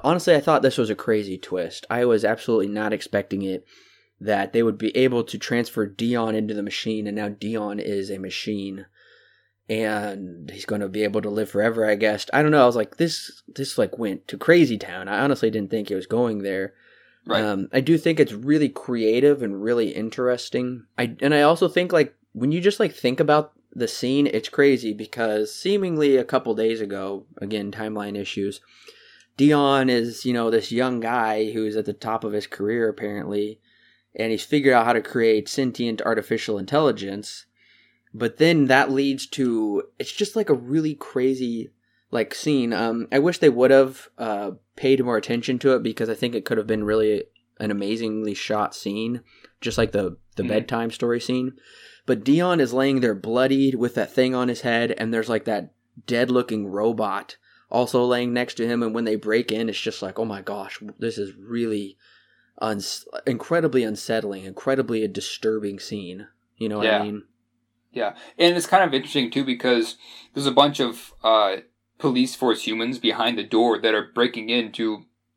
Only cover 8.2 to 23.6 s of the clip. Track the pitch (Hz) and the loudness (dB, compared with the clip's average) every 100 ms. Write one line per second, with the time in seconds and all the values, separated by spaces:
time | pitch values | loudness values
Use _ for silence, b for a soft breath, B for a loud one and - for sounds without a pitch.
8.2 | 95 - - 104 98 98 98 b b b | -8 -8 -6 -6 -6 -10 -16 b b b
9.2 | b b b _ - 110 110 107 104 98 | b b b _ -6 -4 -2 -2 -4 -8
10.2 | 92 85 76 - - 107 98 104 107 104 | -12 -14 -16 -14 -6 -4 -4 -2 -2 0
11.2 | 104 104 104 101 110 113 107 104 107 107 | -2 -4 -2 0 0 2 2 4 2 0
12.2 | - 139 151 151 123 117 104 - 165 - | 0 2 4 6 6 6 -2 -2 -2 -2
13.2 | - - - - 135 - 101 - 113 95 | -10 -18 -16 -10 -6 -2 -2 -2 -6 -6
14.2 | - 101 - 175 143 107 - 90 95 101 | -10 -2 6 6 6 2 -6 -10 -4 0
15.2 | 143 135 113 110 98 113 101 98 92 110 | 2 2 0 0 -2 -4 -2 -6 -2 0
16.2 | 120 104 98 95 95 b b b b b | 0 0 -2 -4 -6 b b b b b
17.2 | - 107 107 98 95 131 131 165 170 160 | -2 0 0 -2 -2 0 2 2 4 4
18.2 | 135 104 131 151 147 - - 120 110 120 | 2 2 0 2 2 -2 -6 0 2 6
19.2 | 143 143 113 98 107 120 110 - 113 - | 4 4 0 -4 0 0 0 -2 -6 -2
20.2 | 123 123 - 127 123 123 - - 120 - | 0 0 -2 -4 -4 -8 -10 -4 -4 -2
21.2 | 139 151 147 165 180 175 180 170 147 - | 2 4 4 4 2 2 2 2 2 -2
22.2 | _ 107 131 165 185 202 190 - 127 131 | _ -4 -2 2 2 2 0 0 -2 2
23.2 | 151 151 151 _ | 4 2 2 _